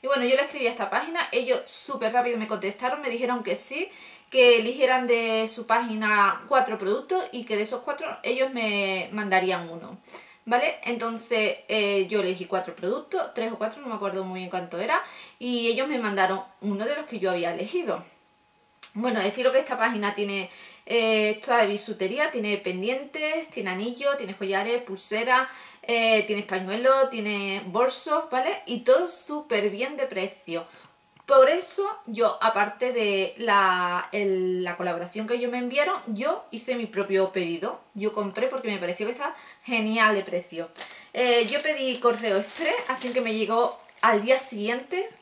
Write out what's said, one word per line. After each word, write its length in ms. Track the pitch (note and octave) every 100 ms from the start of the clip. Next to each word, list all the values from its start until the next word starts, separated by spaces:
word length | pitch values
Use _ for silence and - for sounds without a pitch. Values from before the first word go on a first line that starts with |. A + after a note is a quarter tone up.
Y 60 | C4
bueno, 160 | C#4
yo 120 | B3 C4
le 60 |
escribí 240 | C#4+ D4 A#3+
a 60 |
esta 180 | - G3
página, 380 | A#3 D#4 E4+ -
ellos 300 | - B3+ B3 -
súper 420 | - - C4+ A3
rápido 260 | A#3+ A#3+ A#3
me 80 | G#3+
contestaron, 520 | G3+ F#3+ G3+ B3+ D4
me 120 | C#4+
dijeron 320 | A#3 A#3+ B3
que 120 | G#3+ -
sí, 360 | - C#4+ F#4 - - - _
que 260 | C4 B3 A#3
eligieran 480 | A3+ C4 C4 B3+ B3
de 420 | A#3 A3+ A3 A3
su 200 | A3+ A3
página 760 | A3+ B3 G#3+ G#3+ G#3 G3 F#3+ -
cuatro 320 | C4 B3 G#3+
productos 440 | F#3+ A#3 - F#4 -
y 140 | B3 A3
que 100 | G#3+
de 60 |
esos 220 | G#3+ B3
cuatro 240 | - C#4 - A3
ellos 280 | - B3+ C4+
me 560 | B3+ G#3+ G3+ G3 F#3+ -
mandarían 580 | G#3+ G3+ F#3 F#3 F3+ E3+
uno, 300 | E3 D#3+ F#3+ - - - - -
¿vale? 340 | A#3+ D4+ -
Entonces, 760 | - A#3+ A#3 A3+ - A3+ G#3 - -
eh, 400 | A3 G3+ G3+ F#3
yo 120 | G#3
elegí 240 | F#3 F#3 F3+
cuatro 280 | F#3 F#3
productos, 600 | - F3 C4+ - F#4+ - -
tres 160 | A3+
o 80 | A3+
cuatro, 240 | A3 -
no 40 | C4
me 80 | G#3+
acuerdo 280 | G3 F#3
muy 160 | F#3 F#3
bien 100 | F3+
cuánto 300 | F#3 E3+ E3+
era, 240 | G#3 E4 - - - -
y 300 | B3 A#3+ A3+
ellos 200 | A#3 C4+
me 120 | C4
mandaron 420 | A3 G3 F#3 F#3+ - -
uno 240 | G3+ G3 A3+
de 100 | D4
los 100 | D4+
que 140 | A3
yo 100 | F#3
había 240 | F3+ E3+
elegido. 500 | E3+ G#3+ F4 E4 F3 - _ _ _ _ _ _ _ - G#3
Bueno, 260 | A#3+ A3
deciros 320 | G3 A#3 B3
que 60 | C4
esta 180 | D4 A#3+
página 380 | A3+ A3+ G3+ G3+
tiene, 340 | G3+ G3 F#3 - - -
eh, 560 | - A#3 A3 A3 G#3+ G#3+ -
toda 140 | A#3+
de 80 | G3+
bisutería, 640 | G#3 - G#3+ F#3+ A#3 D4+
tiene 260 | B3+ G#3 G3+
pendientes, 880 | G3+ F#3 G3+ C4 C#4+ D#4 D4+ D#4+ D#4+
tiene 180 | - G3
anillos, 480 | F#3 A3+ A#3+ C#4 C#4
tiene 160 | G3
collares, 480 | G3 G3 G3 G#3 A#3+
pulseras, 680 | B3 F#3+ - G#3+ A#3+ B3+ C4+ - - -
eh, 400 | - A#3 A3+ A3 G#3
tiene 160 | G#3
pañuelos, 680 | G3+ F#3 F#3 G#3+ B3+ C4+ C4
tiene 500 | A#3+ G#3 G3+ G3 G3 F#3
bolsos, 600 | F#3+ B3+ B3+ - D4+ D#4+
¿vale? 320 | B3+ C#4+ G4+ -
Y 140 | A#3+
todo 280 | - C#4 F4
súper 640 | - - D4+ D4 G#3 G3+
bien 260 | G3+ C4 C#4+
de 120 | -
precio. 580 | F#3+ G3 - - E3 E3 - - _ _ _ -
Por 220 | C4+ C4
eso 380 | E4+ F4+ - G4+ A4 -
yo, 320 | G#3+ G#3+ -
aparte 500 | A3+ G3+ G#3 - B3
de 440 | A#3+ G#3 G3 F#3+ -
la, 720 | A3+ G3+ F#3+ F3+ F3+ F3+ -
el, 520 | G#3 G3+ F#3 F#3 F3+
la 120 | F3+ F3
colaboración 520 | F3+ E3+ F3 G#3+ A3
que 80 | A#3+
ellos 160 | A#3+
me 80 | A#3+
enviaron, 420 | B3 C4 D4 F#4 -
yo 380 | G#3 C4+ F#4+ -
hice 240 | A3+ -
mi 140 | A#3+ A3
propio 440 | F#3+ G3 G3 F#3+
pedido. 500 | F#3+ E3+ E3 G3+ - _
Yo 180 | G#3 G#3+
compré 360 | G#3+ G3+ F#3+ B3+
porque 240 | C4 A3+
me 80 | G3
pareció 260 | F3+ F3 G#3+
que 60 |
está 240 | A#3+ C#4+ - - -
genial 520 | - A#3 G#3+ A3 G#3+ G3+
de 80 |
precio. 480 | G3 F3+ - E3 E3 - - - -
Eh, 320 | - B3 A#3+ A3+
yo 160 | C#4+
pedí 380 | D4+ D4 C4 B3
correo 380 | A#3+ G#3+ A3 G3
express, 360 | G#3 - D#4+ A#4+ -
así 220 | B3+ B3
que 120 | A#3+
me 140 | A#3 A3
llegó 420 | G3+ A#3 A#3+ - - -
al 220 | A3+ G#3+
día 160 | A3 C4
siguiente. 680 | - A3 G#3 B3 C4 F4+ A4 -